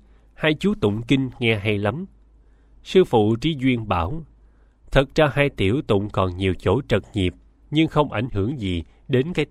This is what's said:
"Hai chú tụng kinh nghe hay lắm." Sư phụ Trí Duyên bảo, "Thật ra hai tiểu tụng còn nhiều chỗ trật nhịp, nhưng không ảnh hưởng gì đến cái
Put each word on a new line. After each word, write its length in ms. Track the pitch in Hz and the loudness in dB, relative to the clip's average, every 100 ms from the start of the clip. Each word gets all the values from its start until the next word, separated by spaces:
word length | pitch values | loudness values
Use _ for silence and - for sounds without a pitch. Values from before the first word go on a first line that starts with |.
| _ _ _ | _ _ _
"Hai 200 | - 156 | -2 0
chú 200 | 151 190 208 | 0 0 0
tụng 200 | 104 104 117 | 0 0 0
kinh 220 | 135 131 - | 0 0 -2
nghe 200 | 120 110 | 0 0
hay 180 | 110 101 | 0 -2
lắm." 280 | 104 135 190 - _ _ _ _ _ - | -2 -4 -8 -16 _ _ _ _ _ -20
Sư 200 | - 190 | 0 2
phụ 320 | 185 120 104 117 | 4 4 2 2
Trí 200 | 156 151 | -2 -2
Duyên 280 | 131 120 107 | 0 0 -2
bảo, 380 | 90 82 160 156 _ _ _ _ _ - | -2 -2 -6 -10 _ _ _ _ _ -2
"Thật 240 | 139 139 - | 0 2 2
ra 120 | 147 | 2
hai 160 | 143 143 | 2 -2
tiểu 320 | - 98 131 | 0 0 0
tụng 280 | - 104 104 | 0 0 0
còn 280 | - 92 90 | -2 -2 0
nhiều 160 | 95 87 | -2 0
chỗ 220 | 98 113 - | 0 0 0
trật 160 | 104 - | -2 -2
nhịp, 200 | 107 92 - _ _ - | -2 -2 -4 _ _ -4
nhưng 160 | 147 160 | 0 0
không 240 | 151 143 | 0 0
ảnh 180 | 107 123 | -2 -4
hưởng 260 | 104 101 147 | -2 -4 -4
gì 240 | 98 87 - _ - | -4 -4 -6 _ -2
đến 260 | 127 147 | 0 0
cái 120 | 175 147 | -2 -2